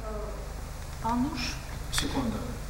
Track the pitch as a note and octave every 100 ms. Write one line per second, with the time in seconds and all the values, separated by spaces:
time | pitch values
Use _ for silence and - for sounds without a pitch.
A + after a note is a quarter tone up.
0 | G#3+ G#3+ G#3 G#3 - - - - - -
1 | A3+ A#3+ C4+ - - - - - - -
2 | C#3+ C#3 A#2 G#2+ - - -